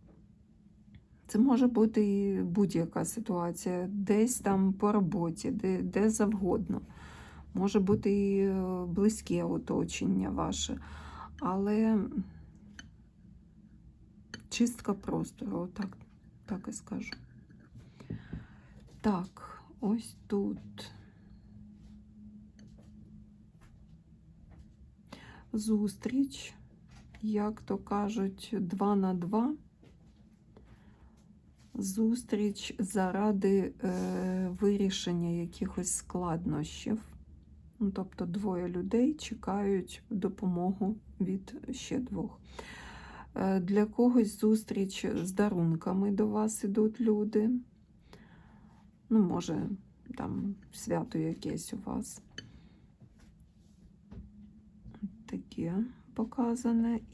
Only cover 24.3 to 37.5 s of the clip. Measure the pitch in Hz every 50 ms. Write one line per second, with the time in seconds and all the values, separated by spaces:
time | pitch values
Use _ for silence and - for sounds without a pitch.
24.3 | - - - - - - - - - - - - - - - - - - - -
25.3 | - - - - - 214 208 220 220 208 208 202 - - - 226 247 269 277 269
26.3 | - - - - - - - - - - - - - - - - - - 220 214
27.3 | 214 208 208 214 214 - - - 196 196 - - 202 202 208 202 214 214 196 196
28.3 | 190 - - - - 196 190 170 202 190 202 202 208 196 190 185 185 175 175 170
29.3 | 214 220 233 294 302 - - - _ - - - - - - - - - - -
30.3 | - - - - - - - - - - - - - - - - - - - -
31.3 | - - - - - _ - - - - 196 196 190 214 220 220 233 240 - -
32.3 | 226 202 208 208 208 - - - - - 196 190 - 202 185 185 180 190 208 214
33.3 | 208 190 190 196 196 196 180 - - - - 190 180 185 185 185 185 180 185 185
34.3 | 185 185 185 180 185 185 208 202 202 202 196 190 190 - - 180 175 170 170 170
35.3 | 170 170 170 175 - - - 190 - 196 180 - - - - - - 185 180 175
36.3 | 160 165 180 - 156 147 156 - - - - 220 214 220 - - - - - -
37.3 | - - - -